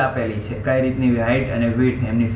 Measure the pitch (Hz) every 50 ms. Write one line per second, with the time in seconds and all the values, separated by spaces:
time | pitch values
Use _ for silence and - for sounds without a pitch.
0 | 131 131 127 127 117 110 107 104 - - 117 104 - 135 131 131 131 131 127 135
1 | 127 127 120 117 113 117 123 135 131 - - 117 120 117 113 123 127 127 120 -
2 | 123 107 113 117 117 104 -